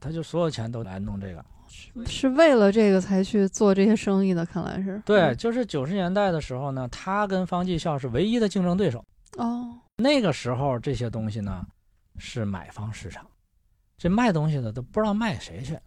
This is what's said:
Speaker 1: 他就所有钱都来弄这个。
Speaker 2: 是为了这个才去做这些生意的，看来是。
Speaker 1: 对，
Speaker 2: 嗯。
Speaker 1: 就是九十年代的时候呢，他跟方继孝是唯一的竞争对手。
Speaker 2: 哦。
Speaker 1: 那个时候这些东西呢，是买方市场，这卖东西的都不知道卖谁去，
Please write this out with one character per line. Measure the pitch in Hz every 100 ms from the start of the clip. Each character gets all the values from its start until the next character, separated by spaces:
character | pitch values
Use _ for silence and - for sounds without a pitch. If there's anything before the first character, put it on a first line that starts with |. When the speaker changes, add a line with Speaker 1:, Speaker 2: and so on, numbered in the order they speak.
Speaker 1:
他 | 143
就 | 160
所 | 151 160
有 | 165
钱 | 127 113
都 | 120
来 | 117 95
弄 | 104 101
这 | 98
个。 | 82 - - - - - 240
Speaker 2:
是 | 240 - 269
为 | 262 330
了 | 247 202
这 | 214 208
个 | 190
才 | 196 190
去 | 190 208 196
做 | - 208
这 | 196
些 | 202
生 | 220 - 196 190
意 |
的， | 175
看 | 170 180
来 | - 190
是。 | 190 185
Speaker 1:
对， | - 208
Speaker 2:
嗯。 | 156 120
Speaker 1:
就 | 226
是 | 240
九 | 226 147 131
十 |
年 | 196 175
代 | 202 202
的 | 160
时 | -
候 | 127 143
呢， | 131 123
他 | - - 202 208
跟 | 185 180
方 | 180
继 | 185 165
孝 | 175 143
是 | 131
唯 | 117
一 | 202 240
的 | 214
竞 | 196
争 | 175 175
对 | 185
手。 | 117 - _ _ -
Speaker 2:
哦。 | 233 240 247 240 _ -
Speaker 1:
那 | 254 294
个 | 196
时 | 131 120
候 | 123 143 120
这 | 143
些 | 120 120
东 | 113 110
西 | 110
呢， | 101 92 - - _ _ _ -
是 | - 120
买 | 104 92 -
方 | - 107
市 | 104 90
场， | - - _ _ _ _ _ _ -
这 | 175
卖 | 202 247
东 | 160 156
西 | 147
的 | 113
都 | 117
不 | 123 214
知 | 214
道 |
卖 | 202 226 127
谁 | - 85
去， | 131 156